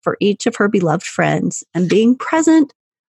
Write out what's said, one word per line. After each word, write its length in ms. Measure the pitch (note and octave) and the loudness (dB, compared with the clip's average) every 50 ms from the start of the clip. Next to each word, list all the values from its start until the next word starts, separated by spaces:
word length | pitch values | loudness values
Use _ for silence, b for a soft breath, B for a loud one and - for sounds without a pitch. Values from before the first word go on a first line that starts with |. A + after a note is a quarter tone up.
for 160 | _ D#3 - - | _ -6 -4 -2
each 260 | - G3+ G3+ - - | -2 -2 -2 -2 -4
of 120 | B3 - | -4 -2
her 100 | - G#3 | -2 -2
beloved 380 | G3+ A3 G3+ F3+ D#3+ D3+ F3 - | 0 0 0 0 0 -2 -2 -4
friends 580 | - - - E3 D3+ D3+ D#3 - F3 - - - _ - | -6 -4 -2 -2 0 0 -2 -2 -4 -6 -8 -12 _ -4
and 140 | E3+ F#3 | -4 -2
being 300 | E3 F3 G3+ A3+ A#3 B3+ | 0 2 2 2 2 2
present 560 | C4 - - - D#4+ D#4 E4 D#4+ D#4+ C#4+ - _ _ _ _ _ _ _ _ | 0 -2 -2 -2 0 2 4 4 4 4 2 _ _ _ _ _ _ _ _